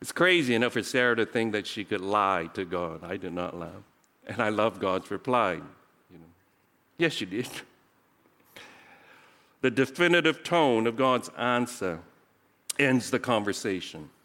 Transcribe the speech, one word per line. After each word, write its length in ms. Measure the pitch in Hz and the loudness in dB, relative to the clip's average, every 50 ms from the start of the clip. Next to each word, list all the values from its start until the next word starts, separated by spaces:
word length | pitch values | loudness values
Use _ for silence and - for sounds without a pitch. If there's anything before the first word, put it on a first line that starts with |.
It's 120 | - - - | -14 -10 0
crazy 420 | - 165 180 180 175 151 123 120 | 2 4 4 4 4 4 2 2
enough 200 | 113 120 120 - | 2 2 2 0
for 100 | 120 101 | -2 -4
Sarah 320 | - - 131 123 123 117 | -2 0 2 2 4 4
to 100 | 113 110 | 2 0
think 260 | - - 120 113 113 104 | 0 0 -2 0 0 -2
that 140 | 104 98 | -4 -4
she 180 | - - - 101 | -6 -8 -10 -6
could 160 | - 107 98 | -4 -4 -4
lie 480 | 90 98 101 104 101 98 95 87 82 82 - | -2 0 2 2 4 4 2 0 -2 -4 -6
to 100 | - 95 | -8 -6
God, 380 | 85 90 87 87 82 80 80 85 | -4 -4 -4 -4 -4 -6 -10 -10
"I 140 | 85 92 | -10 -10
did 160 | 98 - 92 82 | -8 -8 -8 -6
not 260 | 90 87 87 - 87 | -6 -6 -6 -6 -10
laugh." 240 | 85 82 87 98 - _ _ _ _ _ _ _ _ - | -12 -12 -14 -16 -20 _ _ _ _ _ _ _ _ -10
And 120 | 98 - | -4 -2
I 100 | 120 107 | -2 0
love 280 | 107 104 107 113 95 95 | 0 2 0 0 0 -2
God's 320 | 95 95 92 95 - - | -2 0 0 -2 -2 -6
reply, 440 | 101 92 - - 127 123 110 98 87 | -8 -8 -4 0 2 2 2 2 0
you 640 | 80 78 73 - - _ _ _ _ _ _ 90 82 | -4 -8 -14 -18 -20 _ _ _ _ _ _ -20 -20
know, 120 | 82 82 - _ _ _ _ _ _ _ _ _ _ _ _ | -20 -20 -20 _ _ _ _ _ _ _ _ _ _ _ _
"Yes, 240 | - 170 165 - - | 0 0 0 0 -2
you 60 | 110 | -6
did." 220 | 92 92 110 127 - - - - - _ _ _ _ _ _ _ _ _ _ _ _ _ _ _ _ _ - - - - - - - - - - - - - - - _ _ _ _ _ _ - | -4 -4 -6 -6 -6 -10 -14 -16 -16 _ _ _ _ _ _ _ _ _ _ _ _ _ _ _ _ _ -20 -20 -20 -20 -20 -20 -20 -20 -20 -20 -20 -20 -20 -20 -20 _ _ _ _ _ _ -2
The 100 | 127 117 | 0 2
definitive 720 | 117 135 131 135 - 175 175 175 175 156 160 147 - - | 2 0 0 2 2 4 6 6 6 4 4 2 0 -2
tone 420 | - 175 170 160 139 120 113 113 | 0 2 4 4 6 4 4 2
of 100 | 117 113 | 2 0
God's 320 | 117 131 131 127 120 107 - | 2 2 4 4 2 0 -4
answer 680 | - - 117 123 123 120 123 117 - - 98 92 85 82 85 - _ _ _ _ _ _ _ _ _ _ _ - - - | -6 -4 0 2 2 2 0 -2 -4 -4 -4 -4 -4 -4 -8 -16 _ _ _ _ _ _ _ _ _ _ _ -8 -2 2
ends 320 | 143 135 127 123 110 - | 2 4 4 2 2 0
the 80 | - 123 | -2 -2
conversation. 920 | - - 120 107 101 101 95 - - 110 98 92 - - - 78 76 71 - _ _ | 0 0 0 2 2 0 -4 -4 -4 -4 -4 -4 -6 -10 -12 -14 -16 -16 -20 _ _